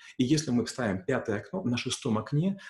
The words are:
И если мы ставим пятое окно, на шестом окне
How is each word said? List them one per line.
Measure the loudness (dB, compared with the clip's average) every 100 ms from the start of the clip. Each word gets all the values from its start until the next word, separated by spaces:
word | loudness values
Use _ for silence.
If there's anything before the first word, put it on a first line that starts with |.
| -6 0
И | 4
если | 4 4
мы | 2 2
ставим | 0 0 0 0
пятое | -2 0 -4
окно, | -4 -4
на | -2 -2
шестом | -2 -4 0 -2
окне | 0 0 0 -2